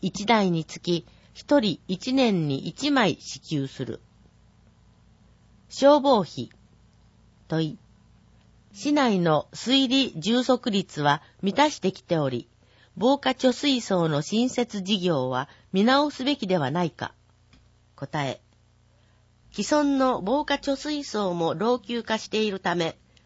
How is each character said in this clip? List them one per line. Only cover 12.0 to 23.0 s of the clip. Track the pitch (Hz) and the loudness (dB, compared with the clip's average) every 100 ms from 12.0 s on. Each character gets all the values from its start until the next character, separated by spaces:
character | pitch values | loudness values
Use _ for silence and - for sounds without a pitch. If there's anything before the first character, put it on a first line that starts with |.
て | - 165 | -4 -2
お | 139 | 0
り、 | 151 - _ _ _ _ - | -4 -8 _ _ _ _ -2
防 | 226 277 | 2 2
火 | 254 | 0
貯 | 254 254 | 0 0
水 | 240 294 254 | 2 0 0
槽 | - 185 165 | 0 0 2
の | 147 | 0
新 | - 220 247 | -2 -2 0
設 | 254 233 208 | -2 -4 -6
事 | 185 208 | -4 -2
業 | 180 147 127 | 0 0 -2
は | 127 143 - _ | -4 -6 -12 _
見 | 190 | 0
直 | 220 269 294 | 2 2 0
す | - | -2
べ | 262 285 | -4 -4
き | 190 | 0
で | 185 | 0
は | 135 | 0
な | 165 | -2
い | 170 | -4
か。 | - - - _ _ _ _ _ _ _ - | -4 -10 -12 _ _ _ _ _ _ _ -16
答 | 139 156 139 | -8 -4 -4
え。 | - _ _ _ _ _ _ _ _ _ _ _ | -6 _ _ _ _ _ _ _ _ _ _ _
既 | - | -8
存 | 202 302 285 277 | 0 0 2 2
の | 262 240 | 0 0
防 | 185 277 294 | -2 -2 -2
火 | 277 | -4
貯 | - 269 | -2 -6
水 | 302 302 | -6 -8
槽 | 285 208 196 | -6 -4 -2
も | 175 165 | 0 -2
老 | 160 220 247 | 0 0 -2
朽 | 202 240 | -2 -8
化 | 220 220 | -4 -6
し | - | -4
て | 220 | -2
い | 220 | -2
る | 190 | -2
た | 185 175 | -2 -2
め、 | 165 - | -2 -6